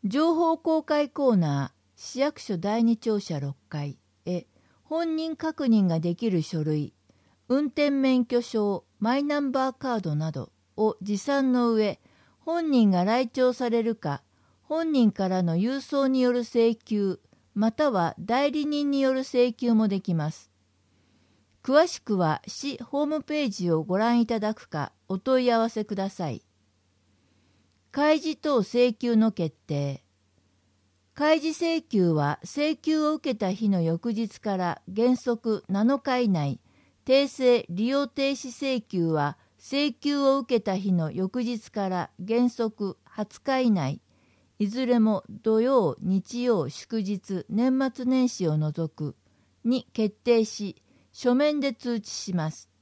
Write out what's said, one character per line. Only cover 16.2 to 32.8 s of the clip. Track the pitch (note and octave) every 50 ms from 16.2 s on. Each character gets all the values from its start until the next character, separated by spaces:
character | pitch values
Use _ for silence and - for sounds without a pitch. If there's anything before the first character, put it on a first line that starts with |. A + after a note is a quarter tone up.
よ | B3+ B3
る | A#3+ B3
請 | A#3+ - - A#3 A3+ A3+ A3+
求、 | A3 _ - A3 G#3 G3+ F#3+ F#3 - _ _ _ _ _ _ _
ま | G3+ G#3+ A3+
た | A3+ - D4+ D4
は | A#3+ F#3+ F3 E3 - -
代 | E3+ G3+ A#3 B3+ C#4+ C#4+
理 | B3+ D4+ D4 D4
人 | D4 D4 D4 C#4+
に | C#4 C#4
よ | C4+ C4 C4
る | C4
請 | C4 - - B3 A#3+ B3
求 | A#3 - - A#3+ A#3
も | A3 A3 G#3+
で | G3+ G3
き | - - F3
ま | E3 D3+ D3+
す。 | - - - _ _ _ _ _ _ _ _ _ _ _ _ _ _ _ _ _ _ _ _ _ _ _ _
詳 | - C4 D4 E4 -
し | - -
く | _ - G#3 F#3+
は | F3 D#3+ D#3 - - -
市 | - - - C#4+ C4+ -
ホ | A#3+ - - C#4 D4
ー | D4
ム | D#4 D#4 -
ペ | - D4+ D4+ D4
ー | B3
ジ | G3+ - F3+ F3
を | E3 D#3 D#3
ご | G#3+ F3+ G3
覧 | G#3+ A#3 A#3+ A#3+
い | A#3 A3+
た | A#3 A3
だ | G#3 G#3+ G#3+
く | - - _
か、 | - D#3 C#3+ - _ _ _ _
お | F#3+ F#3+
問 | _ C4 C4 B3+ B3+
い | B3
合 | A#3 A3+
わ | A3+ A3+
せ | - A3 G#3+
く | - G#3
だ | F#3+ F#3+ G3
さ | - - F3+ D3+
い。 | A2+ - _ _ _ _ _ _ _ _ _ _ _ _ _ _ _ _ _ _ _ _ _ _ _ _ _ _ _ _ _ _
開 | - C4+ C#4+ D4+ D#4 D#4
示 | D#4 D#4 D4+ -
等 | - D4+ C#4+ A#3+
請 | G3 - - A#3+ B3 B3 A3+
求 | _ - A#3+ A#3
の | A3 A3 A3
決 | G#3 - E3+ D#3 - _ _
定。 | - D3+ C#3+ C#3+ C#3 C3+ - _ _ _ _ _ _ _ _ _ _ _ _ _ _ _ _ _ _ _ _ _ _ _
開 | - C#4+ D4+ D#4 D#4+
示 | C#4+ D#4+ D#4 -
請 | F4 E4 E4 E4
求 | D#4+ _ - G3+ F3+ E3+
は | D#3+ D3+ C#3+ C#3+ D3+ - -
請 | - - - D4 D#4 D#4
求 | -